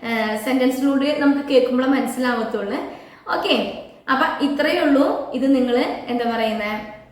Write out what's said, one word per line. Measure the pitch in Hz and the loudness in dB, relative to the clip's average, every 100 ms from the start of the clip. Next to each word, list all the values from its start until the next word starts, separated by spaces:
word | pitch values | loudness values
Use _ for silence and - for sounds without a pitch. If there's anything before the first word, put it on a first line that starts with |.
| 233 | -4
ഏഹ്, | 226 214 214 - | -2 -2 -4 -2
സെന്റൻസിലൂടെ | 262 254 269 277 269 285 294 | 2 2 2 0 2 0 2
നമുക്ക് | 277 277 - | 2 2 4
കേൾക്കുമ്പോൾ | 262 247 247 262 | 4 4 2 2
മനസ്സിലാവത്തുള്ളൂ. | 269 233 - 254 233 220 214 202 269 381 - - - - - | 2 0 -2 -2 0 -2 -4 -4 -6 -8 -12 -18 -18 -6 -4
ഓക്കെ, | 403 262 190 - - - - | 0 0 0 -8 -14 -18 -4
അപ്പൊ | 262 311 - 285 | 0 0 0 -2
ഇത്രയേ | - 311 349 | 0 0 2
ഉള്ളൂ. | 311 277 294 - - | 4 4 4 0 -4
ഇത് | 254 269 269 | -2 2 4
നിങ്ങള് | 240 240 | 4 2
എന്താ | 302 - - 247 240 | 0 -4 -4 -4 -2
പറയുന്നേ | 226 220 214 208 214 214 - - | -2 -2 -2 -4 -6 -10 -16 -20